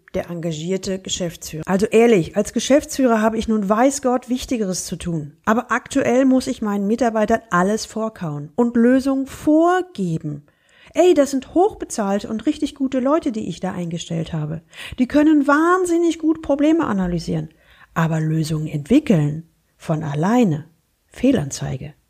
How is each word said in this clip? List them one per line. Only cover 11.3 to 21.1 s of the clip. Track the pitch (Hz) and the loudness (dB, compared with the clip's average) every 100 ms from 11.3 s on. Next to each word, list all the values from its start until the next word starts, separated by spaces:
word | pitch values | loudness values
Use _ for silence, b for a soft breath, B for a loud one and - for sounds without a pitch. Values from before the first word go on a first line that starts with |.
sind | 269 - | 0 -2
hochbezahlte | 311 403 - 330 - 202 202 - | 2 2 0 -10 -4 -2 -2 -4
und | 220 311 | -4 -4
richtig | 302 294 | -2 -6
gute | - 262 262 | -4 -4 0
Leute, | 254 311 330 | 0 0 0
die | 220 214 | -4 -8
ich | 165 | -8
da | 185 | -8
eingestellt | 190 170 170 - 160 160 | -6 -8 -8 -6 -6 -4
habe. | 160 151 160 B B B - | -6 -6 -8 B B B -4
Die | 247 | 0
können | 294 302 302 269 | 4 4 4 4
wahnsinnig | 285 330 370 349 339 339 320 | 2 4 2 2 2 0 0
gut | 311 320 | -2 -2
Probleme | - 277 294 330 - | -2 2 2 2 0
analysieren. | 196 180 170 170 165 156 b b b b | -2 -2 -4 -4 -6 -6 b b b b
Aber | - 160 160 | -2 0 0
Lösungen | 156 160 156 156 151 | 0 0 -2 -4 -4
entwickeln, | 147 143 269 - 175 147 156 - _ _ _ | -6 2 2 4 2 2 -2 -12 _ _ _
von | - 151 | -6 -4
alleine, | 156 147 175 247 220 139 - _ _ _ | -4 -2 2 4 2 0 -6 _ _ _
Fehlanzeige. | _ | _